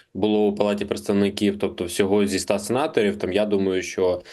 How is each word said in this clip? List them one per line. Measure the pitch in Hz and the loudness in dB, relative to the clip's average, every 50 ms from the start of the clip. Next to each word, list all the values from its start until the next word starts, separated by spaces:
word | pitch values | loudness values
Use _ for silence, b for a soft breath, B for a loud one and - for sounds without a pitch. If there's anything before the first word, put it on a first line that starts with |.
| B B - | B B -8
було | 98 104 107 104 104 107 104 | -2 0 2 2 4 2 2
у | 101 | 2
Палаті | - 104 101 104 104 101 | 2 0 0 0 -2 -2
представників. | - - - - - 101 101 101 98 98 - - 101 - - | -4 -6 -6 -2 0 2 2 2 2 0 0 0 0 0 0
Тобто | 101 90 - - 92 | -2 -4 -4 -4 -6
всього | 87 - - 101 95 101 104 101 | -4 0 0 2 2 2 2 2
зі | 92 95 90 | 2 0 -2
ста | - - 104 101 | -2 0 -2 -2
сенаторів, | 101 - 117 131 151 160 - 120 104 101 98 - | -2 -2 -2 -2 -2 0 0 2 2 0 0 -2
там, | - 92 92 | -4 -2 0
я | 101 107 | 0 0
думаю, | 104 104 98 98 95 92 92 | 2 0 0 0 2 0 -2
що, | 90 - - 95 92 90 90 90 - B | -2 -4 -2 0 2 2 0 0 -4 B